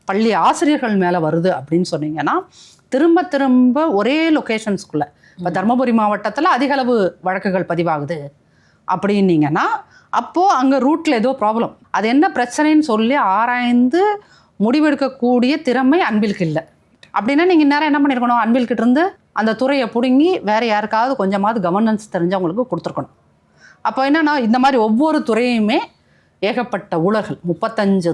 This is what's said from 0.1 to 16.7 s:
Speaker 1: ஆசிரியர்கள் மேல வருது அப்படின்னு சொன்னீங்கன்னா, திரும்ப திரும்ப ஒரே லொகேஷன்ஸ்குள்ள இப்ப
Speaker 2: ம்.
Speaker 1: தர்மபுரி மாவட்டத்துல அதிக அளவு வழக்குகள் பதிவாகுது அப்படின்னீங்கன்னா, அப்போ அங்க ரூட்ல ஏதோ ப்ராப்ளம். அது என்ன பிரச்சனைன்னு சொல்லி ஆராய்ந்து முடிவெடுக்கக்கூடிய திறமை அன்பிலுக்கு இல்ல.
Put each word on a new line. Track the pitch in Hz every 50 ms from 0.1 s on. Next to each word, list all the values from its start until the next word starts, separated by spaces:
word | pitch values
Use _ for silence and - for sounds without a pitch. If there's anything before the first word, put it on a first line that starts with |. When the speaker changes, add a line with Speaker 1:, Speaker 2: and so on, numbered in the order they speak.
| 190 202 226 226 202
Speaker 1:
ஆசிரியர்கள் | 165 170 233 254 - - 285 302 285 262 226 208
மேல | 190 180 175 175 180
வருது | 160 156 156 170 165 185 175
அப்படின்னு | 131 135 - 160 170 185 -
சொன்னீங்கன்னா, | 175 151 151 151 156 156 143 180 277 359 381 - _ - - - _ _ _ _
திரும்ப | - 269 311 339 330 359 -
திரும்ப | - - 269 277 262 254 254 254 254 233 294 320 330
ஒரே | 220 196 208 233 285 320 320 330
லொகேஷன்ஸ்குள்ள | 311 285 294 - 220 220 220 214 196 175 - - - 151 147 - _ _ _ - _ - 175
இப்ப | 180
Speaker 2:
ம். | 180
Speaker 1:
தர்மபுரி | 190 190 226 254 247 269
மாவட்டத்துல | 240 226 226 214 208 208 202 - 214 208 285
அதிக | 311 370 311 247 277 262 277
அளவு | 269 254 240 247 226 190 170 - -
வழக்குகள் | - 185 185 190 - 202 180 185 170
பதிவாகுது | - 175 165 170 170 160 147 147 143 170 151 143 139 - _ _ _ _ _ _ _ _ _ _
அப்படின்னீங்கன்னா, | - 185 180 - 202 208 202 196 185 170 151 151 139 151 214 277 415 453 - - _ _ - _ _
அப்போ | - - 240 - - 330 370 403 349
அங்க | 262 262 262 277 269
ரூட்ல | 247 277 320 330 320 311
ஏதோ | 269 226 202 254 269 -
ப்ராப்ளம். | 208 214 214 233 208 - - _ _ _
அது | - 190 202
என்ன | 220 247 285 339 381 -
பிரச்சனைன்னு | 254 240 247 - - 302 302 311 302
சொல்லி | 302 285 220 214 226 233 277
ஆராய்ந்து | 285 240 190 185 208 226 240 247 247 247 240 240 240 247 254 277 349 392 427 415 415 - _ _ _ _ _ _ -
முடிவெடுக்கக்கூடிய | 196 220 247 311 302 302 285 - 277 262 262 - 240 247 247 247 233 254 302 320
திறமை | 320 254 233 262 262 254 294 359 349 220
அன்பிலுக்கு | 220 214 226 208 196 -
இல்ல. | 180 160 151 151 - -